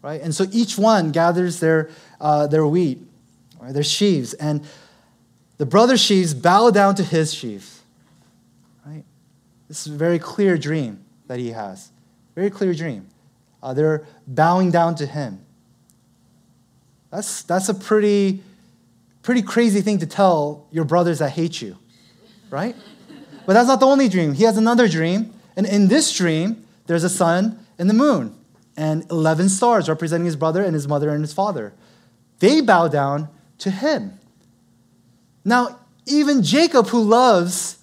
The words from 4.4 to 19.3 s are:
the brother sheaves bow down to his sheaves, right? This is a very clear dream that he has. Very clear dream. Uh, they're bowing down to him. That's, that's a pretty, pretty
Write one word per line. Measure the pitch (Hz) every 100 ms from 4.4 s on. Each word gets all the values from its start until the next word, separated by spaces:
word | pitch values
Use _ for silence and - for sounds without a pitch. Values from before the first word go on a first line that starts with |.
| 147 151 147 - _ _ _ _ _ _ _ _
the | 135
brother | 185 240 247
sheaves | - 190 170
bow | 135 170 196 233
down | 208 196 196
to |
his | 165 170 156
sheaves, | - 120 101 - - _ _ _ _ _ _ _ _ _ _ 143
right? | 156 - _ _ _ _ _ _
This | 147 151
is |
a | 147
very | 165 170
clear | - - 196 170
dream | 143 160 123 98 _ _ _
that | 127
he | 123
has. | 113 104 95 - _ _ _ _ -
Very | 202
clear | 190 190
dream. | 160 160 107 95 _ _ _ _ _
Uh, | 127
they're | 131 156 151 151 _ -
bowing | 127 160 180 185
down | 170 170 151
to | 143
him. | 151 127 98 _ _ _ _ _ _ _ _ _ _ _ _ _ _ _ _ _
That's, | - - -
that's | - 180 190
a | 196
pretty, | - 214 208 202 196 190 - _ _ _ _ _ _ _
pretty | -